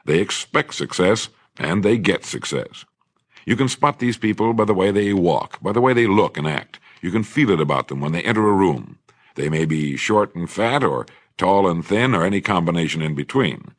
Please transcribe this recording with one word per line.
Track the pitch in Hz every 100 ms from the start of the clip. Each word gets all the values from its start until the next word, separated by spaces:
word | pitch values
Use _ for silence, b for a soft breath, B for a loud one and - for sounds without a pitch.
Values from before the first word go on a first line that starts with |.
| b
they | 80
expect | 101 - - 147 147
success, | - 71 - 90 110 - b b b
and | 73 95
they | 101 117
get | 90 92 -
success. | - - 67 - - - _ _ _ _ b b
You | 117
can | 131
spot | - 147 143
these | 123 117
people | 110 104 110
by | 117 104
the |
way | 98 95
they | 101 101
walk, | 98 87 71 - -
by | 92
the | 107
way | 127
they | 120 117
look | 101 87 -
and | 76
act. | 69 - - B B
You | 87
can | 101
feel | 104 - 135
it | 90
about | 73 69 -
them | 69
when | 73
they | 82
enter | 95 110 107
a |
room. | 101 95 67 - - _ b b b
They | 73
may | 78 80
be | 78 73 67
short | - 107 104 85
and | 85
fat, | - 113 139
or | 110 65 57 b b b
tall | 90 98 98
and | 85 80
thin, | 104 123
or | 104 87
any | 101
combination | - 95 87 85 80 80
in | 78 73
between, | 71 143 104 64 -